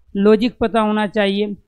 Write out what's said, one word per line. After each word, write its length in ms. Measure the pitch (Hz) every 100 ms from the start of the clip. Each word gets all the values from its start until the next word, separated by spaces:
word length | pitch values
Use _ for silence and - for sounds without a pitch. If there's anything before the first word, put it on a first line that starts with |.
| _
लॉजिक 440 | 202 202 220 247 -
पता 200 | 233 220
होना 260 | 214 214 214
चाहिए। 480 | 220 202 196 208 202